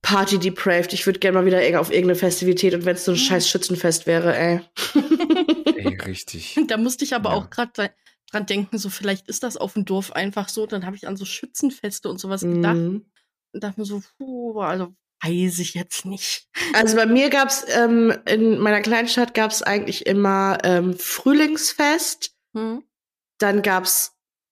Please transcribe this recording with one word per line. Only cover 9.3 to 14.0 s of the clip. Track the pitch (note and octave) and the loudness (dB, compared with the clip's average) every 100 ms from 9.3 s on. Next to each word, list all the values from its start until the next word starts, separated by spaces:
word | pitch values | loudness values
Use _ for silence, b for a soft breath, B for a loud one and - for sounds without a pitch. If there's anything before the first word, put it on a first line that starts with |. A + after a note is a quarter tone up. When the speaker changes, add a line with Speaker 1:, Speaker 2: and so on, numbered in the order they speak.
| - | -8
Speaker 2:
das | B3 - | -8 -6
auf | F#3+ | -6
dem | G#3+ | -4
Dorf | G3 F#3+ F#3+ | -2 -2 -4
einfach | - G3 G#3 G3 | -6 -4 -6 -6
so. | - G#3+ | -6 -4
Dann | G3+ F3+ | -6 -8
hab | |
ich | G3 - | -12 -10
an | G3 | -10
so | |
Schützenfeste | F#3+ - B3+ - C#4 C4+ G#3 G3+ G3+ | -10 -10 -10 -4 -4 -4 -10 -8 -8
und | F#3 | -8
sowas | F#3+ F#3+ | -6 -4
gedacht | F3 F3 E3+ E3+ | 0 0 2 0
Speaker 1:
Mhm. | E3+ G3+ _ _ _ _ _ | -2 -6 _ _ _ _ _
Speaker 2:
und | - | -10
dachte | G#3 G3 | -10 -8
mir | G#3 | -8
so, | G3+ | -8